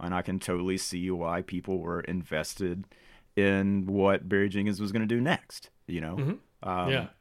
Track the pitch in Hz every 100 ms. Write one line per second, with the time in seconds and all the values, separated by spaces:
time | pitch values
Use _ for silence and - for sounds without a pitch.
0 | 87 90 87 92 - 90 90 95 - 90
1 | 92 87 82 85 - 90 92 95 82 85
2 | - 90 82 78 78 - 92 87 98 -
3 | - - _ - 98 98 98 101 95 101
4 | 98 98 90 98 101 98 101 95 104 110
5 | 110 117 135 185 - - - _ - 85
6 | 78 98 139 220 _ _ 95 90 90 131
7 | - -